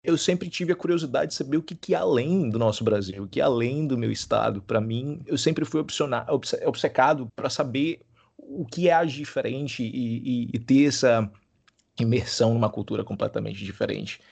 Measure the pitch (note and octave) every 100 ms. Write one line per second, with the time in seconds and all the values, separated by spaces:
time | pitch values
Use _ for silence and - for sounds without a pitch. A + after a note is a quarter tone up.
0 | - E3 - F3+ F3+ - E3+ F3 E3+ E3+
1 | D3+ C3+ - - C3+ D3+ D#3+ E3+ - E3+
2 | F#3 C3 C#3 F#3+ B2+ A2+ A2+ G#2 A2 G#2
3 | F#2+ G2 G2 - C#3+ A#2+ A#2+ C#3+ D#3 B2
4 | A2+ G#2+ - A2 A2 G2+ - A2+ A2 A#2
5 | C#3 D3 - C#3+ E3 D3+ D3 D#3 - -
6 | D3 A#2+ - C#3 - - - - D#3+ -
7 | C3 D3+ A#2+ - C3 - B2 B2 D#3 D#3+
8 | _ _ _ _ - C#3 B2 - F3 E3
9 | E3 C3+ D3 C3+ B2 C3 C#3+ - A2 B2+
10 | A#2+ A#2 C3 A#2+ A#2+ A#2 A#2 C3+ C#3+ C3+
11 | B2+ A#2 G#2 - _ _ _ _ _ -
12 | A#2 A#2 A2+ - A2+ A#2 A2 - G#2 A2
13 | A2+ G2+ A2 A2 G#2+ G2 - - G#2 G#2
14 | G#2+ - _